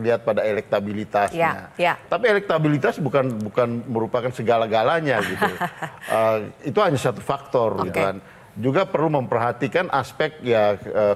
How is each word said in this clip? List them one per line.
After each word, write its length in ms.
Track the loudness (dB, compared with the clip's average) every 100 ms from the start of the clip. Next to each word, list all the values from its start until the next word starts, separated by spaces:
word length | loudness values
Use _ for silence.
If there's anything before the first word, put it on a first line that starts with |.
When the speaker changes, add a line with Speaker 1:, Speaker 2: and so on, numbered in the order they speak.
Speaker 1:
lihat 240 | 0 0 0
pada 160 | 0
elektabilitasnya. 960 | 0 0 0 -2 -2 -6 -2 0 0 0
Speaker 2:
Ya, 160 | -2 -2 -8 -2
ya. 160 | -2 -2 -4
Speaker 1:
Tapi 160 | 0 2
elektabilitas 720 | 2 2 2 2 2 0 0
bukan, 400 | 0 0 0 -2
bukan 480 | -4 0 0 0 -4
merupakan 480 | -2 -2 -2 -2
segala-galanya 880 | -4 2 2 4 2 4 2 2 0
gitu. 240 | 0 -2 -2
Speaker 2:
<laughs> 160 | -2 -6 -6 -12 -10 -2
Speaker 1:
Eh, 280 | 2 2 2 -2 -10 -4
itu 140 | 0
hanya 160 | 2 2
satu 240 | 0 -2
faktor 640 | -4 -6 -2 0 2 0 -4
gitu 80 |
Speaker 2:
Oke. 80 | -2
Speaker 1:
kan. 160 | -2 -4 -10 -20 -18 -4
Juga 240 | 0 0
perlu 320 | 0 0 0
memperhatikan 800 | 0 0 0 0 -2 -2 0 0
aspek 480 | -2 -4 -2 -4 -4
ya, 320 | 0 4 4
eh, 400 | 2 -2 2 2